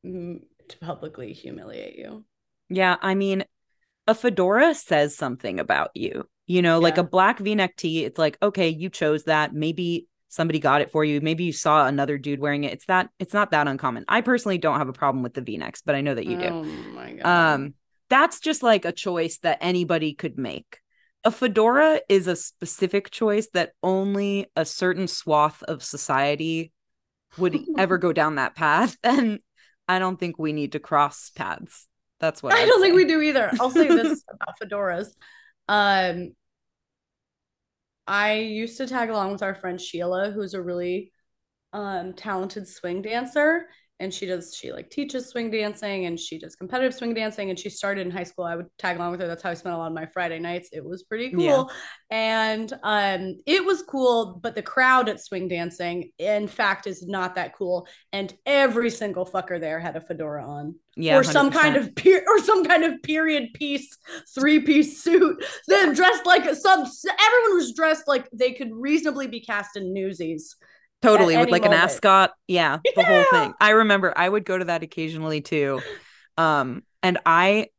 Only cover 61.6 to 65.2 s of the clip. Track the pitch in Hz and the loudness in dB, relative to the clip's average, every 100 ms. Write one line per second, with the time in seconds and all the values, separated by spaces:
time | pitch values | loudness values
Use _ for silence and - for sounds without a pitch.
61.6 | 294 269 226 - 359 370 381 427 320 403 | 4 2 -2 4 6 6 6 4 6 2
62.6 | 330 349 330 330 - 311 320 302 233 - | 4 4 2 -2 -4 0 0 0 -4 -8
63.6 | 294 277 277 - - - - - 277 302 | -6 -6 -8 -16 -16 -18 -12 0 4 4
64.6 | 302 294 302 - 339 339 | 6 4 4 0 4 6